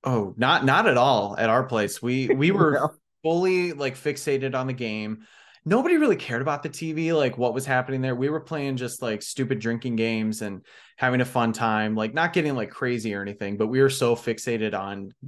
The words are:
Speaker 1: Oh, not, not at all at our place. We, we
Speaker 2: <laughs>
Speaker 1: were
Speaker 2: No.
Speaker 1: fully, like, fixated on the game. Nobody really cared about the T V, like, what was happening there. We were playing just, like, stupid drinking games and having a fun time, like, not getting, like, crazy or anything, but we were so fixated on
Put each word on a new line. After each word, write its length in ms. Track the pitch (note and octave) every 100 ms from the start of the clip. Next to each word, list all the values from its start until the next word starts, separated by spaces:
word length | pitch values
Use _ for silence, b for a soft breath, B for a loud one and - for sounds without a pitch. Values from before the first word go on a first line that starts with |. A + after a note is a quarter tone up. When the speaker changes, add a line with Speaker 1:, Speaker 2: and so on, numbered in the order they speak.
Speaker 1:
Oh, 300 | C3 B2 G2 F2+
not, 280 | B2+ E3+ C3
not 220 | D3 A3
at 100 | B2
all 380 | C3 A#2+ G2+ G2+
at 120 | A2+
our 140 | A#2
place. 380 | C3 A#2 G2+ -
We, 280 | A#2 B2+ B2
we 220 | C3 D#3
Speaker 2:
<laughs> 60 | G3
Speaker 1:
were 120 | E3
Speaker 2:
No. 180 | C#3+ D3+ - _ _
Speaker 1:
fully, 520 | D#3+ E3+ F#3 F#3 F3+
like, 220 | C#3+ C#3 B2+
fixated 600 | D3+ C#3+ - C3+ C3+ C3
on 120 | C3
the 60 |
game. 520 | B2+ A#2 G#2+ G#2+ A2 B B B B D#3
Nobody 320 | G#3+ C4+ E4+
really 180 | D4 E3+
cared 260 | - A#2
about 220 | C3+ D3
the 60 | D3
T 240 | - D#3+
V, 180 | D#3 D#3+
like, 260 | E3 C3+ A2+
what 160 | A#2+
was 120 | A#2 C3
happening 360 | B2+ B2+ C3+
there. 140 | C3 B2
We 140 | C#3
were 100 | D#3
playing 380 | D#3 D#3+ C#3 C3
just, 240 | B2 -
like, 200 | A#2+ G#2+
stupid 380 | - - B2+ A2
drinking 380 | A2+ A#2 B2+ A#2
games 440 | A2+ A2+ A2 G#2+
and 240 | G#2+ F#2+ B B B B
having 240 | B2+ B2
a 60 | B2+
fun 260 | B2+ A#2
time, 440 | A2 A2+ G#2+ G#2+ A2
like, 180 | A2
not 180 | C3+ E3+
getting, 240 | E3+ D3+ C3
like, 160 | G#2
crazy 420 | - B2+ A#2+ A2
or 80 | G2+
anything, 360 | G2 G2+ G2+ G2+
but 100 | A2
we 140 | B2+
were 80 | C3+
so 260 | C3+ A#2+ A#2
fixated 580 | - A2+ - A#2 G#2+
on 400 | G2+ G2 G2 G2 -